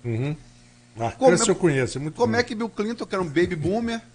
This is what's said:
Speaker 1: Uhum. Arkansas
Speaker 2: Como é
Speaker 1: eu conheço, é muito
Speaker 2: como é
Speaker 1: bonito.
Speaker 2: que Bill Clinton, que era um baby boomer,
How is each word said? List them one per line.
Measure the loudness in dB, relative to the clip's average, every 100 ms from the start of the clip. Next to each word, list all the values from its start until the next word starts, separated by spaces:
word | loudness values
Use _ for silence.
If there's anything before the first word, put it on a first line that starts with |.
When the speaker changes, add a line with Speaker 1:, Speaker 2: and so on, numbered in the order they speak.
| -6
Speaker 1:
Uhum. | -4 -4 -6 -12 -20 -20 -20 _ -6
Arkansas | -6 2
Speaker 2:
Como | 4
é | 6 4
Speaker 1:
eu | 2
conheço, | 2 2 0 -2
é |
muito | -8 -2
Speaker 2:
como | 0 2
é |
Speaker 1:
bonito. | 0
Speaker 2:
que | -2
Bill | -6
Clinton, | -4 -6 -6 -6
que | -4
era |
um | -2
baby | 2 0 0
boomer, | -2 -2 -2 -6 -10